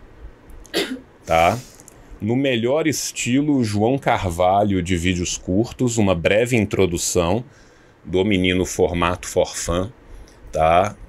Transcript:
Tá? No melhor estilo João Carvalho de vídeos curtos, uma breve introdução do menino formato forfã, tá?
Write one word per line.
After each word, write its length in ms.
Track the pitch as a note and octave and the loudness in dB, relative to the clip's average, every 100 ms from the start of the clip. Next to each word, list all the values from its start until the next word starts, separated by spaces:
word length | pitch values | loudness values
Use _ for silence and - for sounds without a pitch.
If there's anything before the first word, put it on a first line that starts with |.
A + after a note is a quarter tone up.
| - - - - - - - - - B3+ - - - | -20 -20 -20 -20 -20 -20 -8 -6 -6 -8 -14 -14 0
Tá? 320 | D#2+ E2+ A#2+ - - - - - - | 2 4 0 -6 -20 -20 -20 -20 -8
No 160 | G#2 B2+ | -4 0
melhor 500 | C#3 A#2+ A#2 D3+ D#3 | 0 0 0 0 -2
estilo 800 | - - - A#2+ C3 D3+ C#3 | -4 -6 -6 0 0 2 0
João 340 | A2 G#2 A2 C3+ | 0 0 0 0
Carvalho 840 | C3 A2+ F#2+ E2+ F2+ G2 G#2 F#2+ | 0 0 -2 0 2 4 2 0
de 160 | F2 F2+ | 0 0
vídeos 400 | F2+ F2+ F2 - | 0 -2 -4 -6
curtos, 640 | - F#2 A#2+ - B2+ A2+ | -2 -2 -2 -2 -2 2
uma 160 | G2 | 2
breve 420 | F2+ D#2+ G2+ B2 B2 | 2 2 2 2 0
introdução 880 | G2+ - F#2+ E2+ - F2+ E2+ A2 - - - - - _ | 0 0 0 0 -2 0 0 -2 -6 -18 -20 -20 -20 _
do 200 | D2+ F#2 | -4 -2
menino 400 | G#2 F#2+ F#2 F2+ | 2 2 2 0
formato 600 | F2 - E2+ F2 E2+ F2+ - | -2 0 0 2 0 -2 -4
forfã, 680 | F#2 E2+ - - F2 - - - - - - - | -2 -2 -4 -4 -4 -4 -10 -20 -20 -20 -20 -8
tá? 440 | D2+ D#2+ E2+ G#2 G#2 | 0 4 4 2 -4